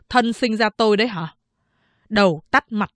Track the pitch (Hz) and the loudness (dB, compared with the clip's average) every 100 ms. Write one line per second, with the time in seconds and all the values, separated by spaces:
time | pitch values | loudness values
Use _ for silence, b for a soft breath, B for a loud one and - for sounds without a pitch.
0 | - 254 233 226 247 220 214 - 220 208 | -4 0 0 0 -2 0 -2 0 2 2
1 | 240 180 160 - _ _ _ _ _ _ | 0 -4 -12 -14 _ _ _ _ _ _
2 | - 208 190 156 - 277 - 214 190 | -4 2 2 0 -2 -2 -2 -6 -6